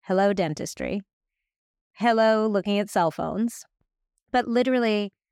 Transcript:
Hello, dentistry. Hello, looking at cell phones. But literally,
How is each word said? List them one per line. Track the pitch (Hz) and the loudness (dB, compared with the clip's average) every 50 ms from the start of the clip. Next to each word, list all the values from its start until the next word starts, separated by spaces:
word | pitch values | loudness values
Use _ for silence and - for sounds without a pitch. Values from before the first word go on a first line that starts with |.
Hello, | _ - 185 190 196 202 202 | _ -2 2 2 2 2 2
dentistry. | 190 175 156 151 - - - - - - - - 202 - _ _ _ _ _ _ _ _ _ _ _ _ _ _ _ _ _ _ | 0 -2 -4 -4 -6 -8 -10 -8 -8 -8 -6 -6 -8 -10 _ _ _ _ _ _ _ _ _ _ _ _ _ _ _ _ _ _
Hello, | - 208 240 226 220 220 220 220 220 214 | -2 0 2 4 4 4 4 4 2 2
looking | 220 202 196 180 208 202 202 | 0 0 0 0 0 -2 -2
at | 214 214 | -2 0
cell | - 190 170 160 | 0 0 0 0
phones. | - - - - - 196 233 233 - - - _ _ _ _ _ _ _ _ _ _ _ _ _ | 0 -4 -6 -6 -4 -4 -4 -4 -6 -8 -20 _ _ _ _ _ _ _ _ _ _ _ _ _
But | - 247 - | -2 -2 -2
literally, | 233 233 247 254 262 254 247 233 220 214 208 208 202 _ _ _ _ | 0 0 0 2 2 0 0 2 0 0 0 -2 -6 _ _ _ _